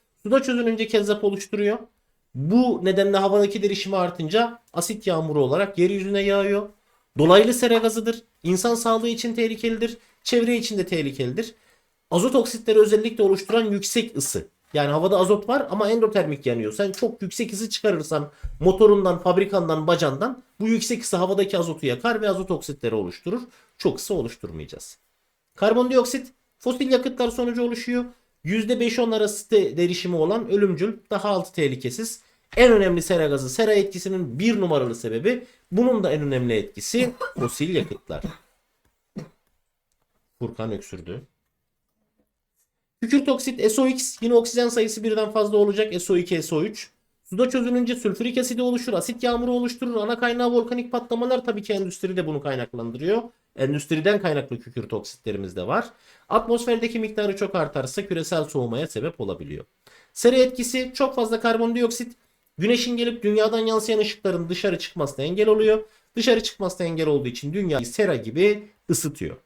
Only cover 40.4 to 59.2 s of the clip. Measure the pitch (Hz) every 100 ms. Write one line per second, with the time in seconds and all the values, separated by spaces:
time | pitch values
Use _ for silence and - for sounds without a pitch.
40.4 | 113 113 113 98 - 90 85 123 - _
41.4 | _ _ _ _ _ _ _ _ _ _
42.4 | _ _ _ _ _ _ 233 285 277 254
43.4 | 269 247 220 269 262 254 - - 233 233
44.4 | 233 233 240 233 220 220 220 214 214 220
45.4 | 208 208 208 202 214 175 - 180 175 170
46.4 | 147 156 214 214 - _ _ _ _ 190
47.4 | 254 254 240 247 240 240 208 185 240 247
48.4 | 254 240 247 240 240 185 175 233 240 240
49.4 | 240 247 240 240 240 226 214 233 240 240
50.4 | 240 240 233 247 240 247 240 233 247 254
51.4 | 247 208 208 202 190 - 185 185 156 147
52.4 | 147 131 120 120 117 120 165 220 233 _
53.4 | _ - 135 147 - 156 180 208 175 147
54.4 | 135 120 120 123 104 107 - - 110 101
55.4 | 95 90 95 202 240 _ _ _ _ 330
56.4 | 233 233 240 226 226 226 214 214 208 196
57.4 | 196 180 143 143 127 - 202 165 160 165
58.4 | 160 139 120 120 165 107 156 -